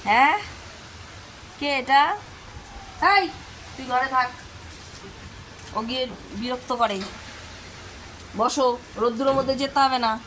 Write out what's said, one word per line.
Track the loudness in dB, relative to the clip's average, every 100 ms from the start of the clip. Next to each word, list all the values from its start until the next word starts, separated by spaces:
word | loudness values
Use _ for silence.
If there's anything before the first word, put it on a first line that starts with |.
হ্যাঁ, | 6 6 6 4 -2 -12 -14 -16 -16 -16 -16 -16 -16 -16 -16 -6
কে | 0 0
এটা? | 6 6 6 2 -6 -16 -14 -14 -14 -14 -14 2 6 6
এই, | 4 -4 -14 -16 -14
তুই | -12 0
ঘরে | 2 4 4
থাক, | 2 -2 -16 -16 -16 -16 -16 -14 -14 -14 -16 -16 -16 -16 -6 -4
ও |
গিয়ে | -2 -2 -4 -6 -10 -6
বিরক্ত | -4 -4 -2 2
করে। | 2 2 -4 -8 -12 -12 -14 -14 -14 -14 -14 -14 -16 -16 -12 0
বসো, | 2 4 4 2 -6 0
রোদ্দুরের | 0 2 2
মধ্যে | 4 2 0
যেতে | 2 4
হবে | 4 4 2
না। | 0